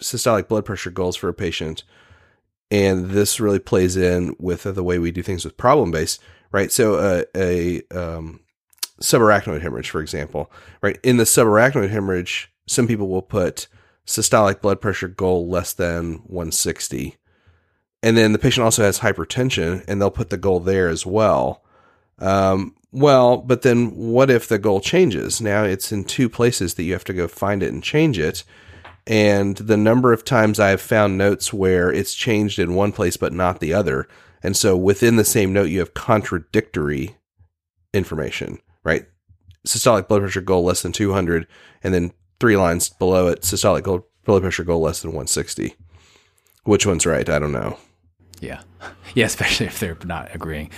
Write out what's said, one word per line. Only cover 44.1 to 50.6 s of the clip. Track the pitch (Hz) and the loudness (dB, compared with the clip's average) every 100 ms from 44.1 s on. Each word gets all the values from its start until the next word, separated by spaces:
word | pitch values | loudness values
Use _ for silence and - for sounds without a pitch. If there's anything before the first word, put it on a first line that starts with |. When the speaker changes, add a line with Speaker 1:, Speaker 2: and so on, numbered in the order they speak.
| _ | _
Speaker 1:
blood | - 101 | 2 2
pressure | 92 - | 2 -4
goal | 87 85 | -2 0
less | 80 - | 0 -4
than | 82 | -8
one | 80 - | -8 -6
sixty. | - - - - - - - _ _ _ _ _ _ | -6 -6 -6 -8 -10 -20 -20 _ _ _ _ _ _
Which | - 101 104 | 0 2 2
one's | 85 87 | 0 0
right? | 73 57 | 0 0
I | 73 | -2
don't | 76 | -2
know. | 65 50 - _ _ _ _ _ - | -4 -6 -10 _ _ _ _ _ -18
Speaker 2:
Yeah. | - 131 - - | -16 -16 -20 -20
<laughs> | - - - 131 | -20 -20 -6 0
Yeah, | 107 | 0
especially | - - - 117 | 0 -4 -2 -4
if | - | -6
they're | 95 82 | -8 -8
not | 90 82 64 85 | -10 -10 -10 -12
agreeing. | 85 76 | -10 -10